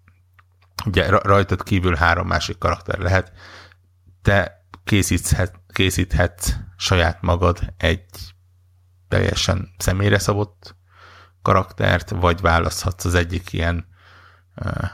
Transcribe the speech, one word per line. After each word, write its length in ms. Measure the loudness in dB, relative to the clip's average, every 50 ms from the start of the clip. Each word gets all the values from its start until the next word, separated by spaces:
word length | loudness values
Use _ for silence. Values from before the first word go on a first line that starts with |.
| _ _ _ _ _ _ _ _ _ _ _ _ _ _ _ -8 -6
ugye 240 | -2 0 0 2 4
ra-, 140 | 2 2 4
rajtad 400 | 4 4 4 4 2 -2 -4 -2
kívül 320 | 0 0 2 2 0 2
három 320 | 2 2 2 2 2 0
másik 300 | -2 -2 -2 -4 -6 -8
karakter 420 | -4 -4 -4 -4 -4 -6 -6 -6 -4
lehet, 320 | 0 2 2 2 0 -2 -12 -20 -20 -20 -20 -20 -20 -20 -20 _ _ _ _ _ _ -20 _ _
te 400 | _ 2 2 2 2 0 -6 _ _ _ -20 -14 _
készíthet-, 760 | 0 2 2 2 2 0 -2 0 0 0 0 0 -4 -6 -16 _ _ -2
készíthetsz 840 | 0 0 0 2 -2 -2 0 2 2 2 0 -2 -4 -4 -4 -4 -4 -8 -14 -12
saját 440 | -8 -2 2 2 4 2 2 0 -2
magad 520 | 0 0 0 2 2 0 0 0 -6 -8 -6
egy 300 | -2 0 0 0 -2 -6 _ -18 -18 -18 -18 -18 _ _ _ _ _ _ _ _ _ _ _ _ _ _
teljesen 640 | _ -2 0 0 0 -2 -2 0 0 -2 -2 -4 -10 -12
személyre 420 | -4 -2 -2 0 2 2 4 2 2
szabott 560 | 2 0 0 0 -2 -4 _ _ -20 -20 -20 _ _ _ _ -20 -20 -20 -20 -20 -20 _ _ _
karaktert, 680 | _ 0 0 0 -2 -2 -6 -2 0 0 0 0 -2 -6
vagy 320 | -4 0 0 0 0 2
választhatsz 640 | 0 2 2 2 0 -2 -4 -4 -6 -6 -6 -4 -4
az 80 | 0 0
egyik 380 | 0 0 0 -4 -8 -8 -6 -6
ilyen, 340 | -4 -2 -2 -2 -4 -8 -12 -20 _ _ -20 -20 -20 -20 -20 _ _ _ _ _
ö, 140 | -10 -8 -6 -6 -6 -6 -8